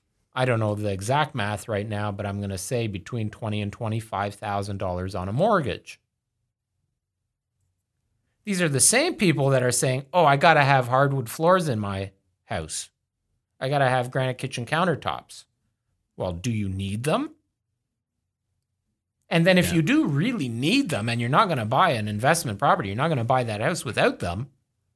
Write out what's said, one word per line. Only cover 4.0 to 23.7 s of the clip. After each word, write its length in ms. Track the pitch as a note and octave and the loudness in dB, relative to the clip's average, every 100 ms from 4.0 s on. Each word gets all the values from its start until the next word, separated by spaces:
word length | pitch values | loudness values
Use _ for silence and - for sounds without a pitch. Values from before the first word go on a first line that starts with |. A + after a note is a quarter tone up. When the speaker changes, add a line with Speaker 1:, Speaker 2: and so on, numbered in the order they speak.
| A2 F#2+ G2+ | -4 -4 -4
Speaker 1:
thousand 460 | G2 G#2+ G2+ G2 G2 | -6 -6 -6 -6 -6
dollars 340 | G2 F2+ F#2 | -6 -4 -6
on 160 | G2 F#2 | -6 -4
a 20 | |
mortgage. 680 | A2+ G#3 G3+ B2 E2 - - _ _ _ _ _ _ _ _ _ _ _ _ _ _ _ _ _ _ _ _ _ _ _ _ - | -2 0 0 -2 -6 -10 -20 _ _ _ _ _ _ _ _ _ _ _ _ _ _ _ _ _ _ _ _ _ _ _ _ -4
These 180 | F#3 | -2
are 60 | F3 | 0
the 100 | C3+ | 4
same 340 | - A#3+ E4+ | 4 4 2
people 360 | - F#3 D3 C3+ | 2 2 4 2
that 120 | C3 | 2
are 100 | B2 | 2
saying, 340 | A#2+ C3+ B2+ C#3+ | 0 0 -2 0
"Oh, 140 | F3+ D#3 | 2 4
I 120 | C#3+ | 6
gotta 260 | E3+ D#3 | 6 6
have 240 | C3+ C#3 B2 | 6 4 4
hardwood 420 | C3 C#3 C#3 A2+ | 2 2 0 -4
floors 380 | - D#3+ F#3 D#3+ | 0 2 4 2
in 100 | A2 | -2
my 340 | G2+ G2 G2 - _ _ - | -4 -6 -8 -12 _ _ -8
house. 440 | G#2 D#2+ - - _ _ _ _ _ _ _ | -8 -6 -8 -12 _ _ _ _ _ _ _
I 100 | C3 | -2
gotta 180 | C#3+ C3+ | 2 2
have 220 | B2+ B2 | 2 -2
granite 300 | C3+ C3 B2 | -2 -2 -4
kitchen 260 | B2+ - A#2 | -6 -8 -4
countertops." 800 | D#3 F3+ D3 G2 C2+ - - - _ _ _ _ _ _ - | 0 0 0 -4 -6 -10 -20 -20 _ _ _ _ _ _ -8
Well, 140 | F#2+ | -6
do 200 | E2+ B2 | -4 -4
you 160 | A2+ G2 | -2 -2
need 360 | F#2+ G2 G#2 | -4 -6 -4
them? 320 | C3+ G#3 D#4 - _ _ _ _ _ _ _ _ _ _ _ _ _ _ _ _ _ _ - | -2 -2 -4 -12 _ _ _ _ _ _ _ _ _ _ _ _ _ _ _ _ _ _ -2
And 160 | E3+ E3+ | 2 6
then 140 | F#3 | 6
if 80 | F3 | 4
Speaker 2:
Yeah. 80 | E3+ | 4
Speaker 1:
you 60 | |
do 240 | D#3+ D4 B3+ | 4 2 2
really 420 | C#3 G#3 A#3 C3 | 2 0 0 -4
need 400 | A2+ C#3+ C4 C4+ | -2 2 2 2
them 200 | C#3+ A2 | -2 -2
and 120 | A#2 | -2
you're 80 | A#2+ | 0
not 180 | D3+ G#3+ | 2 2
gonna 160 | D3 | 0
buy 280 | G#2+ C3 F3 | 0 2 2
an 160 | B2 G#2+ | 2 -2
investment 500 | G#2 B2+ E3 C#3 G2+ | 0 2 2 0 0
property, 320 | C#3+ F#3+ G2+ | 2 2 0
you're 60 | G2+ | -2
not 120 | D#3 | 0
gonna 140 | D3 | 0
buy 200 | A#2 C3 | 2 0
that 180 | A#2 G#2 | 0 -2
house 240 | B2+ | -2